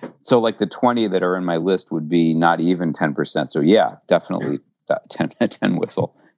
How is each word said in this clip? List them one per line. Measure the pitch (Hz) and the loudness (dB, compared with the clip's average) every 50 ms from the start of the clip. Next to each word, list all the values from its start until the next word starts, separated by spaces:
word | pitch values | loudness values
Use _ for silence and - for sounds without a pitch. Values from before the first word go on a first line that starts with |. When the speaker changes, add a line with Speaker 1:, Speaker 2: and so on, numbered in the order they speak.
| - - - _ _ | -18 -18 -18 _ _
Speaker 1:
So, | - 131 120 | 2 2 2
like, | 113 113 104 - | 2 2 0 -2
the | 104 | -4
twenty | 95 - - - 123 120 120 110 | -4 -2 0 0 0 2 2 0
that | 104 92 92 90 | 0 0 0 0
are | 90 90 | 0 -2
in | 92 92 | -2 -2
my | 87 85 | -2 -2
list | 82 80 95 95 90 - - 85 | -2 0 0 0 0 -2 -6 -6
would | 82 78 76 | -6 -4 0
be | 85 85 82 80 80 | 2 2 4 4 2
not | 82 85 85 85 82 | 4 4 2 2 2
even | 82 87 92 85 87 80 73 | 2 0 0 0 -2 -4 -2
ten | - 80 78 69 | -2 -2 -2 -2
percent. | - 76 - - 82 73 69 | -2 -2 -2 -2 -4 -4 -2
So, | - 78 | -2 0
yeah, | 71 80 101 110 87 65 - - _ - | 4 4 6 4 4 2 -2 -10 _ 0
definitely | 90 85 - - - 87 - - 71 | 0 0 0 -2 -6 -6 -4 -6 -6
Speaker 2:
Yeah. | 67 - _ _ _ _ _ | -6 -8 _ _ _ _ _
Speaker 1:
that | - - - _ | -6 -6 -6 _
ten, | - - 80 - | -6 -6 -6 -6
<laughs> | - _ 117 107 | -2 _ -4 -4
ten | - - - 101 90 | -2 -2 -2 -2 -2
whistle | 85 - - - - - - - _ _ _ _ | -2 -4 -4 -4 -4 -6 -6 -6 _ _ _ _